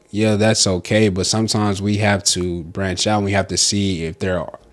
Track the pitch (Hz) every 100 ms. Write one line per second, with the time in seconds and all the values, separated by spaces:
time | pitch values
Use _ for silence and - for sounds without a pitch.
0 | _ 101 110 104 107 113 - 90 - 110
1 | 107 92 92 110 110 110 107 95 101 104
2 | 104 98 - - 90 87 80 98 95 90
3 | 107 107 98 101 95 90 - 101 98 87
4 | 80 - 95 90 76 - -